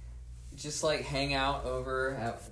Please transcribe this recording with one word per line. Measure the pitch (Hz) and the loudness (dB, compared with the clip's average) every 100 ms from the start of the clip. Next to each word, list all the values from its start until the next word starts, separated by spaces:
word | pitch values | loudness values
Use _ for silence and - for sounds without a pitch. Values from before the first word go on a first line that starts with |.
| - - - - - | -10 -12 -12 -12 -12
Just, | - 151 - | -8 -6 2
like, | 156 151 | 4 4
hang | 123 139 143 | 2 0 2
out | 135 135 139 | 4 2 2
over | 127 127 131 131 135 | 0 0 0 2 2
at | 135 117 - - | 2 -2 -2 -8